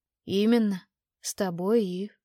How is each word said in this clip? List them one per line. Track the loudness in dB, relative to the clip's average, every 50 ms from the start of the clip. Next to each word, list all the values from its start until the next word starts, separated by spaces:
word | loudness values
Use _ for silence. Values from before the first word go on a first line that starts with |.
| _ _ _ _ -8
«Именно. | -2 0 2 4 4 4 4 2 0 -2 -4 -8 _ _ _ _ _ _ _
С | -12 -10 -6
тобой | -4 -4 -4 -4 -4 -2 0 2 2
и | 0 0 -4 -8 -8 -10 _ _